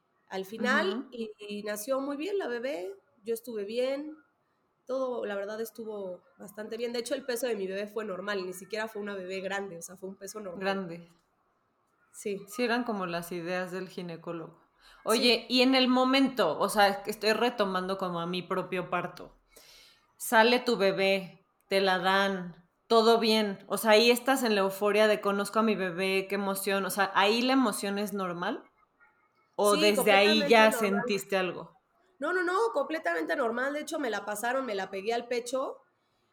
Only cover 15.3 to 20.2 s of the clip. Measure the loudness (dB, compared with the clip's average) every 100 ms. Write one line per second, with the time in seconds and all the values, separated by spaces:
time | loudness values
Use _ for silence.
15.3 | 2 2 4 4 4 4 4 4 4 2
16.3 | 2 0 2 0 4 4 2 -6 -2 0
17.3 | 2 2 0 0 -2 -2 -4 -4 -4 -4
18.3 | -6 -2 -4 -2 -4 -2 -4 -4 -10 -20
19.3 | _ _ -20 -20 -20 -20 _ _ _